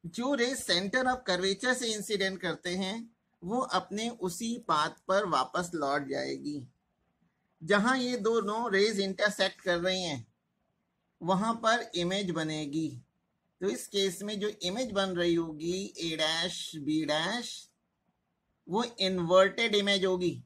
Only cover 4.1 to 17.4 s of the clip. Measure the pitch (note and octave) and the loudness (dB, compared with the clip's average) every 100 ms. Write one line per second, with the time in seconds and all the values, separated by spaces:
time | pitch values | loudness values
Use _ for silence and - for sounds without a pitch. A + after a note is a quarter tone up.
4.1 | A#3 F#3 - A3+ A#3 - D#3 D#3 - - | -4 -6 -2 -4 -4 2 2 2 -2 0
5.1 | F#3+ G3+ D3 C3 E3+ F3 E3 C#3 C#3+ C3+ | 2 4 2 2 -2 -2 -2 0 0 0
6.1 | C3+ C3+ C3+ C#3 D3 B2 _ _ _ _ | -4 -4 -4 -6 -8 -10 _ _ _ _
7.1 | _ _ _ _ _ D#3+ G3+ A3+ C4 B3 | _ _ _ _ _ 2 4 4 2 0
8.1 | A#3+ G#3 A3+ G3+ A3 A#3 F#3+ G#3 G3 G3 | 0 2 2 0 -2 0 2 4 2 -2
9.1 | F#3+ G3+ G3 F#3+ - F#3 F3 F3+ F#3 F3 | 0 0 2 -2 0 -2 0 0 -2 -2
10.1 | C3+ A2+ _ _ _ _ _ _ _ _ | -6 -10 _ _ _ _ _ _ _ _
11.1 | _ E3+ F#3+ A3+ A#3 A3+ A#3+ - F3 F3 | _ 0 0 2 2 2 2 0 -2 -2
12.1 | G3 F#3 D#3+ D#3 D3+ D3 D3+ D#3 B2 _ | 0 -2 -2 -2 -4 -4 -2 -4 -6 _
13.1 | _ _ _ _ _ F#3+ B3 - G3+ G3 | _ _ _ _ _ -4 -4 -4 0 0
14.1 | F3 G#3 G#3 G#3 - F3+ G#3 B3 G3 F#3+ | -2 -8 -4 -4 -4 -6 -4 -2 0 0
15.1 | F3 F3 E3+ E3 D3+ E3 F#3 G3+ - E3 | 0 2 2 0 -4 -4 -4 -6 -6 -6
16.1 | D#3+ D#3 E3 F3 - - D#3+ C#3+ D#3 D3 | -2 0 0 -2 -6 -10 -6 -2 0 2
17.1 | D3+ F3 A#3+ | 0 0 -2